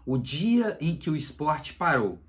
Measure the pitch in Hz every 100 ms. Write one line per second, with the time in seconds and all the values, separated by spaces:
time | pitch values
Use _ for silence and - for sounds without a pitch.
0 | - 131 127 139 220 240 214 208 165 165
1 | 165 151 - - 151 156 - - 170 131
2 | 101 87